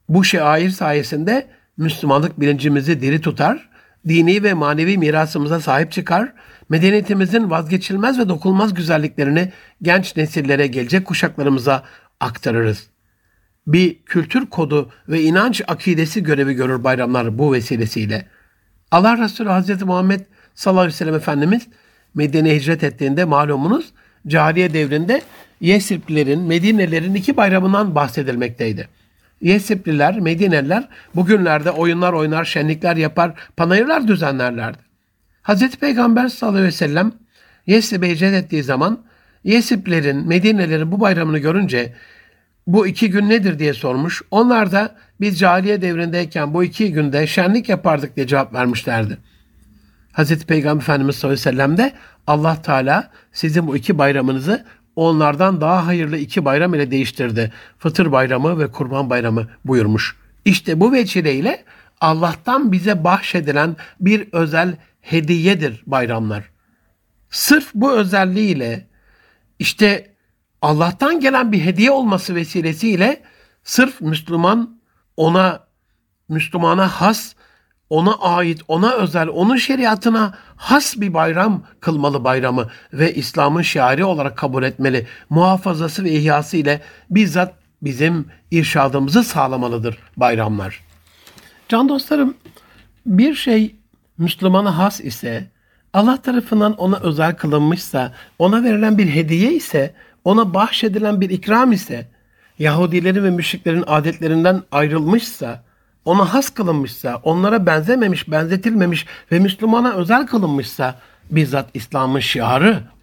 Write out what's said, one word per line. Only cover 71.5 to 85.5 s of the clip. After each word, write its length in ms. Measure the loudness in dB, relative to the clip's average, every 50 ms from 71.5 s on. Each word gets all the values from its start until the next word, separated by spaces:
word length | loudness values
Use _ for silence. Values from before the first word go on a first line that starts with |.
bir 120 | 0 0 0
hediye 260 | 0 0 2 2 4
olması 440 | 4 2 2 0 0 -2 -2 -4 -4
vesilesiyle 880 | -4 -4 -4 -4 -4 -2 -2 -4 -2 -2 0 0 2 2 0 0 -2 _ _ _ _ _ _ _ _ -12
sırf 360 | -4 2 2 2 2 0 -6
Müslüman 800 | -6 -6 -6 -6 -6 -4 -2 0 2 2 2 0 -2 -6 -10 _ _ _ _ _ _ _ -4
ona, 440 | -2 0 2 2 2 2 2 -2 -6 _ _ _ _ _ _ _ _ _ _ _ _ _ -6
Müslümana 600 | -4 -4 -4 -4 -4 0 0 2 2 2 2 0
has, 460 | 0 0 0 0 0 0 -6 -14 -18 _ _ _ _ _ _ _ _ _ _ -2
ona 240 | 0 2 2 2 0
ait, 460 | 0 0 0 0 0 0 -2 -2 -6 -4 -4
ona 240 | 0 2 2 2
özel, 360 | 2 0 -2 -2 -2 -2 -2 -2
onun 280 | -2 0 2 2 2
şeriatına 800 | 2 0 -2 -2 0 0 0 0 0 0 0 2 2 0 -2 -4 -10 -20 -20 -20
has 400 | -8 0 2 2 2 2 0 -6
bir 180 | -4 -4 -2 0
bayram 480 | 0 0 0 2 0 0 0 0 -2 -6 -12 _ -6
kılmalı 440 | -4 -2 -2 0 0 0 0 0 0
bayramı 440 | 0 0 0 0 0 0 -2 -4 -6 -10 -18 -20 -10
ve 220 | -2 0 0 0 0
İslam'ın 480 | -4 -6 -4 -2 0 0 2 2 0
şiari 420 | 0 0 0 2 2 2 2 2 0
olarak 320 | 0 0 -2 -4 -6 -6
kabul 260 | -4 -6 -4 -2 -2
etmeli. 440 | -2 -4 -2 -2 -2 0 0 -2 -4 -6 -14 -18 -8 -2
Muhafazası 720 | 2 4 4 4